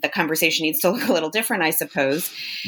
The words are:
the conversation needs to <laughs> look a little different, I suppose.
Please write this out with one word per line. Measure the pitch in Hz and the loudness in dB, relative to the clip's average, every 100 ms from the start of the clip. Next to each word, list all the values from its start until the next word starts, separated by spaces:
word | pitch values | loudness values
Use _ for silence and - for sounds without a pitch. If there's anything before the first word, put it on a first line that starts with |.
the | 147 | -4
conversation | 190 160 160 165 156 | 0 0 2 2 2
needs | 156 165 | 0 2
to | 180 | 2
<laughs> | |
look | 226 214 | 2 2
a | |
little | 180 156 | 2 2
different, | 208 226 214 | -2 -2 0
I | 160 | 0
suppose. | 160 151 165 135 147 - - - - | 0 -2 0 2 0 -4 -10 -12 -10